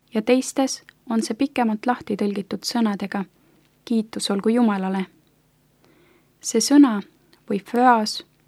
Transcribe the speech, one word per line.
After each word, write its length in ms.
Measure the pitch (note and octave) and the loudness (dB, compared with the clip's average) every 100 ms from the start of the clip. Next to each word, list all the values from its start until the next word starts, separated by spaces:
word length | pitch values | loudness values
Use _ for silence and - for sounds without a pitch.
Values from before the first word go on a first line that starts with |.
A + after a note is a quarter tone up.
| _ | _
ja 80 | A3 | -6
teistes 600 | A3 B3+ - - C4+ - _ _ - | 2 0 0 -2 -2 -4 _ _ -4
on 140 | A3+ | -4
see 140 | A3 A3 | -2 -4
pikemalt 480 | C4+ - A3+ G#3+ B3 | -4 -2 -2 -2 -4
lahti 300 | B3 - G3+ | -4 -4 -4
tõlgitud 480 | G#3 G3+ F#3+ G#3 - | -4 -4 -8 -10 -6
sõnadega 540 | A#3+ A3 G3 G3 G3+ F#3 _ _ _ _ _ - | -2 -2 -2 -6 -6 -8 _ _ _ _ _ -4
kiitus 400 | A3+ G#3+ - - | -2 -2 -6 -4
olgu 180 | G3+ A3 | -2 0
Jumalale. 540 | A#3 A#3 G3 F#3+ F#3+ F#3 _ _ _ _ _ _ _ _ _ _ _ _ _ | 2 2 0 -2 -4 -6 _ _ _ _ _ _ _ _ _ _ _ _ _
See 160 | - A3+ | -4 -2
sõna 380 | A3 C#4+ C#4 G#3 - _ _ _ - | 4 6 6 4 -8 _ _ _ -8
või 140 | G3+ | -8
fraas 600 | - A#3 B3+ A#3 G#3+ - - _ | -4 2 4 4 2 -6 -14 _